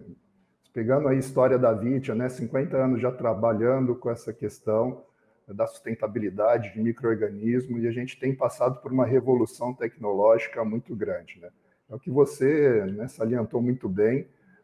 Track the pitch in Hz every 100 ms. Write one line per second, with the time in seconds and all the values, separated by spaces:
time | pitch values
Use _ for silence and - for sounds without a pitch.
0 | 76 - _ _ _ _ _ 120 110 135
1 | 143 131 135 135 127 127 120 107 117 135
2 | 135 113 123 - 117 135 143 135 131 120
3 | 123 127 117 104 117 107 117 135 127 120
4 | 120 117 - 107 104 - 113 110 123 135
5 | - _ _ _ - 104 113 - 117 113
6 | 107 110 104 95 110 120 101 107 113 113
7 | 117 107 107 101 113 123 127 117 117 120
8 | 127 - 131 135 123 - 127 131 131 131
9 | 117 127 120 123 123 - 123 127 113 -
10 | 104 98 107 113 - 127 110 113 - 107
11 | 101 87 85 - 87 - _ _ - 110
12 | - 135 139 - 135 151 143 113 95 101
13 | 127 - 113 120 110 123 123 127 104 92
14 | 107 135 - _ _ _